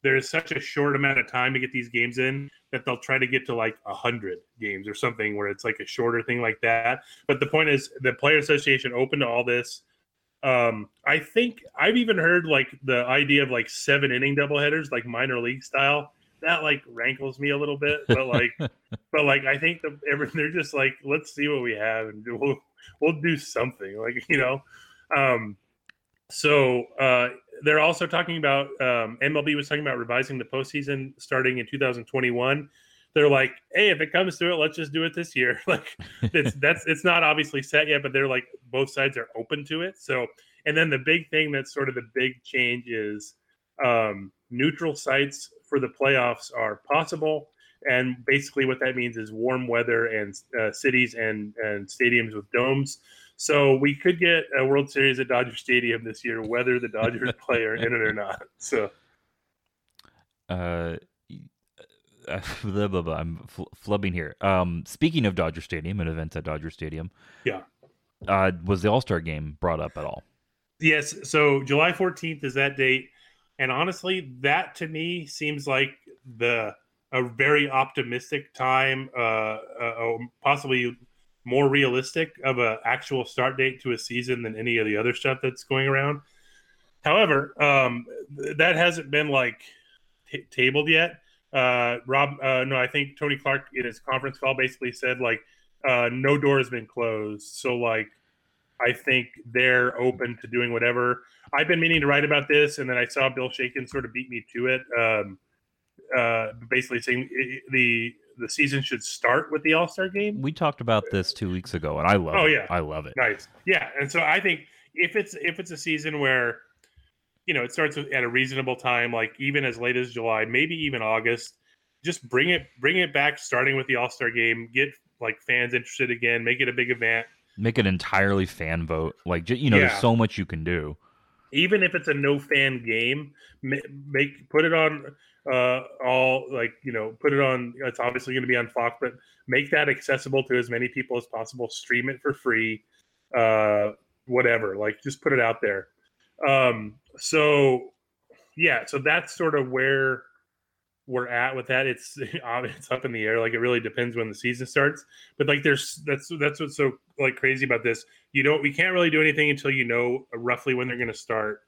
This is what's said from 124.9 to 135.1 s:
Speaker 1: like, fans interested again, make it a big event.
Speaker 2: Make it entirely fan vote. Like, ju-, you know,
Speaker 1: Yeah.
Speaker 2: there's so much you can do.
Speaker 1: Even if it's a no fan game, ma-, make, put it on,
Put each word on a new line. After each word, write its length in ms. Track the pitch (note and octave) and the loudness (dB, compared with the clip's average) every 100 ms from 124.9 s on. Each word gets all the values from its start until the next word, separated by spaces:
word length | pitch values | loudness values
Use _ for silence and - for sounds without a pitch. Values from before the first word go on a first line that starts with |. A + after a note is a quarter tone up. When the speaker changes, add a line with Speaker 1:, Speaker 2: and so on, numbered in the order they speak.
| - _ _ | -4 _ _
Speaker 1:
like, 200 | A#2 A2 | -8 -8
fans 340 | - B2 B2 B2 | -2 0 0 -2
interested 340 | A#2+ - B2 | -6 -4 -4
again, 340 | A#2+ A#2 A#2 | 0 0 0
make 180 | A#2 B2 | -2 0
it 80 | B2+ | -2
a 40 | |
big 160 | B2 B2 | 0 -2
event. 380 | A#2+ A#2 A2+ A#2 _ _ - | 0 0 -2 -4 _ _ -4
Speaker 2:
Make 200 | A2 A2+ | -2 2
it 80 | G2+ | 2
entirely 600 | F#2 - F#2+ G2 G2 F#2 | 0 0 2 4 2 0
fan 400 | - D#2+ E2 D#2+ | -4 -4 -4 -2
vote. 320 | E2 D#2+ - - | -2 -4 -6 -4
Like, 180 | E2+ | -4
ju-, 120 | E2 B2 | -2 0
you 140 | C#3 | 2
know, 80 | G2+ | 4
Speaker 1:
Yeah. 100 | G2 | 4
Speaker 2:
there's 100 | A2 | 2
so 160 | B2 A#2 | 2 2
much 220 | A2 - | 2 -2
you 80 | F2+ | -6
can 180 | E2 | -6
do. 320 | D#2+ F2 D2+ D2+ _ _ _ _ _ | -2 -2 -4 -10 _ _ _ _ _
Speaker 1:
Even 320 | C#3+ F3 G#3 | 0 2 2
if 100 | F3+ F3 | 2 0
it's 120 | D#3 | -2
a 60 | |
no 260 | C#3+ C#3 C#3+ | 0 2 0
fan 440 | C#3 C#3 C3+ B2+ A#2 | 2 2 2 0 -2
game, 480 | A2+ A#2+ C#3+ C#3+ _ - _ | 0 0 -2 -6 _ -20 _
ma-, 140 | C3+ C#3 - C#3 C#3 | -6 -6 -6 -18 -6
make, 400 | C3+ C#3+ - - | 0 0 -2 -2
put 140 | D3+ | 2
it 100 | D#3+ | 4
on, 320 | E3 D#3 D3+ C3+ | 4 2 0 -12